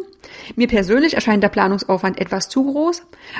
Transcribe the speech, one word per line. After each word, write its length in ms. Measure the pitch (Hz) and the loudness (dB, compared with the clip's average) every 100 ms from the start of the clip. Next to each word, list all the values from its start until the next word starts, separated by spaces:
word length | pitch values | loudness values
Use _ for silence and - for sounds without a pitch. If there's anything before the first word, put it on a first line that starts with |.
| 381 - - - - - | -6 -16 -20 -20 -10 -2
Mir 120 | 240 | 2
persönlich 460 | 214 190 247 311 | 2 2 2 4
erscheint 280 | 226 226 208 | 2 2 2
der 60 | 202 | 2
Planungsaufwand 720 | 208 190 196 - 185 190 - | 2 2 0 0 0 0 -4
etwas 300 | 185 190 - | -4 -4 -2
zu 140 | 269 | -2
groß. 380 | 269 285 330 339 - - - | 0 0 -2 -2 -10 -20 -16